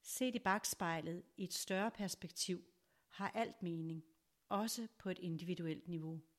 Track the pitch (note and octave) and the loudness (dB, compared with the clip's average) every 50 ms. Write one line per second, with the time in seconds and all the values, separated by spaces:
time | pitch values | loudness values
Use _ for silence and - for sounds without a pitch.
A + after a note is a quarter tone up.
0 | - - - - B3+ B3+ A3 A#3 - F#3+ F#3+ G#3+ - - - - G3 E3+ E3 D#3+ | -6 -4 0 2 2 2 2 2 4 4 4 4 4 0 0 2 2 2 2 2
1 | D3+ E3 E3+ F3+ - - _ - F#3+ F3+ - - - - F#3+ F#3+ G3+ A3+ - - | 0 -2 -4 -4 -6 -10 _ -6 -4 -2 -2 -2 0 2 2 4 4 2 0 0
2 | G#3 F3+ - - - E3 - - - - F3+ E3+ - - _ _ _ _ _ _ | -2 -2 -2 -4 -6 -8 -4 -2 0 0 0 -2 -4 -16 _ _ _ _ _ _
3 | _ _ - - G3 G#3+ - A3 A#3 C#4+ - - F#3+ F3 E3 E3 D#3+ D#3+ D#3+ D#3+ | _ _ -6 -4 -4 -2 0 0 0 0 -2 -4 -2 -2 0 0 -2 -2 -4 -4
4 | D#3 - _ _ _ _ _ _ _ _ G3+ G3 G#3+ A3+ - A#3+ A3+ A3 - _ | -8 -12 _ _ _ _ _ _ _ _ 2 2 2 2 0 -2 -4 -8 -10 _
5 | - F#3+ F3+ - F3+ F3 E3 E3 F3 F3 F3+ E3+ E3+ D#3+ D#3 - - F3 E3+ D#3+ | -4 -4 -2 0 0 -2 0 0 0 -2 0 0 2 0 0 -2 -2 -2 -2 -2
6 | D#3 D#3+ E3 D#3+ - _ _ | -2 -2 -4 -6 -8 _ _